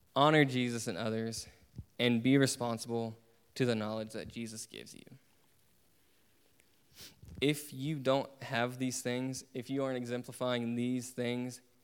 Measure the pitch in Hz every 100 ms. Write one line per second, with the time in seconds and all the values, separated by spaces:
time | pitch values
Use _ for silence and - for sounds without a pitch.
0 | _ 135 147 156 139 127 123 117 117 87
1 | 110 110 113 110 - - - - - -
2 | 123 117 123 139 135 - 120 113 120 117
3 | 113 113 _ _ _ - 123 113 107 110
4 | 110 110 82 117 113 110 - 52 - -
5 | - 131 _ _ _ _ _ _ _ _
6 | _ _ _ _ _ _ _ _ _ -
7 | - - - - 143 147 - 131 139 151
8 | 131 135 - - 127 117 123 127 131 123
9 | 123 123 131 127 - 131 120 139 135 127
10 | 120 123 123 - 127 123 117 120 123 127
11 | 120 - 120 123 127 123 _ _